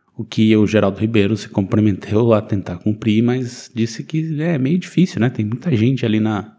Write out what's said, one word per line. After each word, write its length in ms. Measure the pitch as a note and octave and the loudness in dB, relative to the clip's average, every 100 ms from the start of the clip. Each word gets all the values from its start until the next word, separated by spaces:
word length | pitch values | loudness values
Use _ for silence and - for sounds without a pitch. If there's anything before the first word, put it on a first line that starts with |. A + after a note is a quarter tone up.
| _ - | _ -14
o 80 | |
que 320 | A2+ - G#2+ G#2+ | -8 2 4 6
o 100 | G#2 | 4
Geraldo 320 | G#2+ G2+ F#2+ | 4 0 0
Ribeiro 380 | G#2+ A2 G2 G#2+ | -2 0 0 -2
se 120 | - | -4
comprometeu 840 | - F#2+ G#2 G#2+ F#2+ - G#2+ A#2 | -4 0 2 2 0 -2 0 2
a 80 | A2 | 2
tentar 360 | G#2 G2+ - F2 | 0 -6 -6 -6
cumprir, 440 | - G#2+ A#2 G#2+ | -4 -2 0 2
mas 480 | A#2+ B2+ B2 - - | 2 0 -6 -12 -12
disse 300 | A2+ A2+ - | -6 -4 -6
que 400 | C#3 D#3 D#3+ D3 | -8 -6 -4 -4
é 160 | D#3+ D#3+ | -2 -2
meio 180 | C3 F#3 | 0 0
difícil, 440 | - - F#3+ - | 0 0 0 2
né, 100 | A#2 | -2
tem 160 | B2 G#2+ | 0 -4
muita 280 | A2+ - B2 | -4 -2 2
gente 280 | A2+ C3 | 2 2
ali 140 | A#2 G#2+ | 0 0
na, 380 | G#2+ G#2+ - | 0 -2 -6